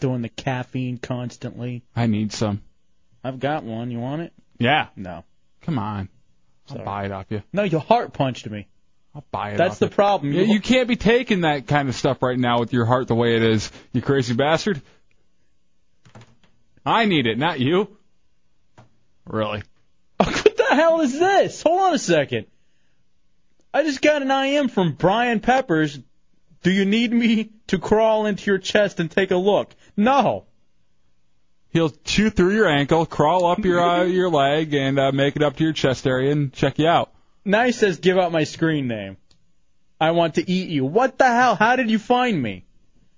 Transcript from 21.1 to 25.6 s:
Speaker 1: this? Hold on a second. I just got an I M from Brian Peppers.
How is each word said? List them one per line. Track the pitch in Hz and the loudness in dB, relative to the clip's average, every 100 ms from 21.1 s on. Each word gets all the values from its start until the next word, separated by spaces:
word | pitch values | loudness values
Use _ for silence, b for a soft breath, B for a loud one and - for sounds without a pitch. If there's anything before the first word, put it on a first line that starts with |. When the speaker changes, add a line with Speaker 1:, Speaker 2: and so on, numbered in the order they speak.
| 277 | 0
Speaker 1:
this? | 370 381 208 - | 2 4 2 0
Hold | 302 359 | 0 2
on | 381 | 2
a | 285 | 0
second. | - 160 135 117 - _ _ _ _ _ _ _ _ _ _ _ _ | 2 0 0 -4 -8 _ _ _ _ _ _ _ _ _ _ _ _
I | 269 | -2
just | 311 262 | -2 0
got | 302 302 | 2 2
an | 269 | 0
I | 269 269 | 0 0
M | 294 262 | 0 0
from | 208 175 | 0 -2
Brian | 127 170 220 247 220 | 0 0 2 0 0
Peppers. | - 262 | 2 0